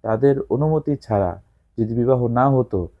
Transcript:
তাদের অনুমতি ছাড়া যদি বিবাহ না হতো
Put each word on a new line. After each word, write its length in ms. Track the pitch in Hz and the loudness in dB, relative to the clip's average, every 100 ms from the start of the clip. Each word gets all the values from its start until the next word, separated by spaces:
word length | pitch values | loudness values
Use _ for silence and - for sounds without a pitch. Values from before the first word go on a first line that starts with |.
তাদের 380 | 110 110 139 135 | -4 0 2 0
অনুমতি 560 | - 131 156 156 151 143 | -2 -2 0 0 -2 -4
ছাড়া 460 | - 104 92 90 _ _ _ - | -2 0 0 -4 _ _ _ -6
যদি 160 | 113 | -4
বিবাহ 340 | 117 120 127 120 | 0 2 2 2
না 220 | 120 135 | 2 2
হতো 380 | 131 120 98 85 _ | 2 0 -4 -6 _